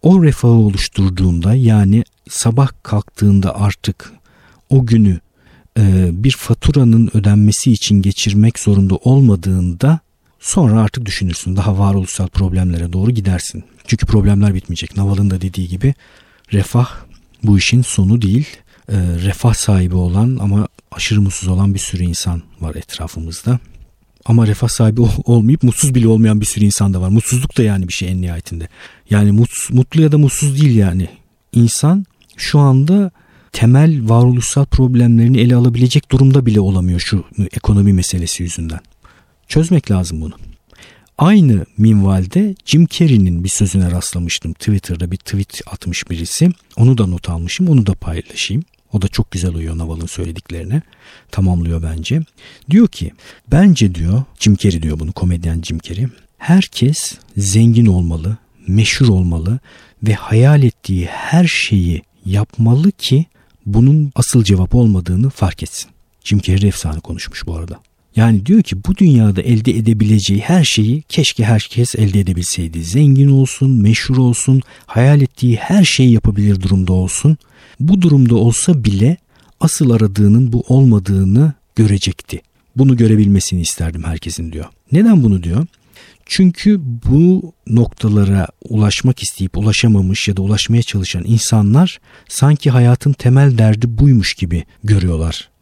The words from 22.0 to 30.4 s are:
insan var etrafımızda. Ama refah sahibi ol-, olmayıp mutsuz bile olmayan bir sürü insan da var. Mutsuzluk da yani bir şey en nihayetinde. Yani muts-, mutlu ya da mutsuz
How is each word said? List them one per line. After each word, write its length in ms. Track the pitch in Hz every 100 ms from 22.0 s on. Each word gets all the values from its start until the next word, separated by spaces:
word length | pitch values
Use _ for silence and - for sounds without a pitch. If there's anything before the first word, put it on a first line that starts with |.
insan 400 | 90 85 - 85 - _
var 140 | 82 -
etrafımızda. 840 | - - 82 - 80 82 - 127 - - - _ _ _ -
Ama 220 | 117 110
refah 200 | 104 117
sahibi 340 | - 110 110
ol-, 220 | 117 - -
olmayıp 380 | 120 110 151
mutsuz 320 | 127 - 143 127
bile 120 | 113
olmayan 340 | 110 110 107
bir 40 | 101
sürü 200 | - 104
insan 280 | - 101
da 80 | 92
var. 80 | 92
Mutsuzluk 480 | 107 - 123 131 -
da 60 |
yani 240 | 110 98 92
bir 60 |
şey 160 | - 92
en 120 | 92
nihayetinde. 460 | 90 82 - 82 82 _ - _ _
Yani 220 | 104 104
muts-, 420 | 101 120 - -
mutlu 280 | 123 131 160
ya 100 | 156
da 60 | 147
mutsuz 440 | 143 -